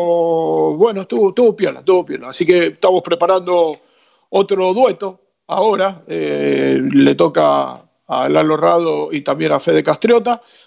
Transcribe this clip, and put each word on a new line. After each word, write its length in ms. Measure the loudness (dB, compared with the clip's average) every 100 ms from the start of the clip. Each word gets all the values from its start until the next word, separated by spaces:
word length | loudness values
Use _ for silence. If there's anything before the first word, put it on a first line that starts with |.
| 0 0 0 0 0 0 0 2
bueno, 260 | 0 0
estuvo, 260 | -4 0 0
estuvo 260 | 2 2 2
piola, 240 | -4 -2
estuvo 260 | 0 0 0
piola. 240 | -10 -10
Así 160 | -2 2
que 200 | 2 0
estamos 340 | 0 0 0
preparando 760 | -2 -2 0 0 0 0 0 -4 _ _ _ _ _
otro 440 | -2 0 0 0
dueto 460 | 2 0 0 -10 -12 _ _ -6
ahora. 560 | -2 0 0 -2 -6 -10
Eh, 720 | -8 -6 -4 -2 0 0 -2 0
le 220 | 4 4
toca 720 | 4 0 2 2 0 -2 -10 _ _ -8
a 220 | -4 0
Lalo 280 | 0 0 0
Rado 560 | 2 2 0 -4 -6
y 80 | -6
también 300 | -6 -4 -2
a 80 | -2
Fede 240 | 0 0
Castriota. 580 | 0 0 2 2 0 -6 _ _